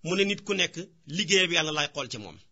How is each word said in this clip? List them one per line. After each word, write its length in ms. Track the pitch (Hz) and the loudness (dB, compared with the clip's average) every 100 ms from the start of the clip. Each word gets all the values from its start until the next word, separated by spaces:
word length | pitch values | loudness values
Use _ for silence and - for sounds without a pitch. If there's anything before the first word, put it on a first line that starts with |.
Mu 120 | 160 185 | 0 2
ne, 80 | |
"Nit 180 | 202 202 | 2 0
ku 80 | - | -2
nekk, 220 | 190 170 165 190 _ - | 0 0 -2 -14 _ -8
liggéeyab 460 | 160 160 190 180 | -6 2 4 4
Yàlla 200 | 170 156 | 2 0
lay 160 | 151 147 | -2 -2
xool 160 | 147 127 | -4 -8
ci 100 | 120 | -8
moom." 180 | 95 80 - | -10 -16 -20